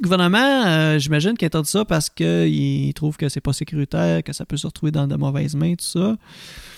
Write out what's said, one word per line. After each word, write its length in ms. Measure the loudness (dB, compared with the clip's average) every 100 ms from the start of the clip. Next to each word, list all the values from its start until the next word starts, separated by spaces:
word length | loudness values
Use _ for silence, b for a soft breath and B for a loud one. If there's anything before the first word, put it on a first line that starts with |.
le 40 |
gouvernement, 640 | 2 4 4 4 4 4 4
euh, 320 | 4 4 2
j'imagine 360 | 2 2 2 0
qu'il 100 | 0
interdit 240 | 0 0
ça 140 | 0
parce 260 | 0 0 -2
qu'il 840 | -2 0 2 2 2 0 0 -2
trouve 220 | -2 -4 -2
que 120 | -4
c'est 120 | -4
pas 120 | -4
sécuritaire, 720 | -4 -4 -4 -2 0 0 0
que 100 | -2
ça 120 | -8
peut 120 | -8 -6
se 120 | -6
retrouver 240 | -4 -2
dans 160 | 0 -2
de 80 | -2
mauvaises 400 | -2 -2 -2 -2
mains, 180 | -2
tout 100 | -2
ça. 320 | -4 -2 -2 -2 B B B B B